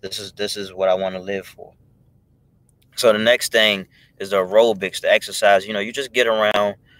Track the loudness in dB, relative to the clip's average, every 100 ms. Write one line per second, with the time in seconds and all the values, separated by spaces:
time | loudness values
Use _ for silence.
0 | -12 -12 -14 -10 -8 -8 -12 -2 0 0
1 | -2 -6 -8 -8 -8 -20 -20 _ _ _
2 | _ _ _ _ _ _ _ _ _ 0
3 | 2 4 2 2 2 2 2 0 -6 _
4 | _ _ -4 -2 2 4 4 2 -4 -4
5 | 0 0 0 0 4 4 2 -6 -6 -8
6 | -6 0 0 2 2 2 -2 -4 _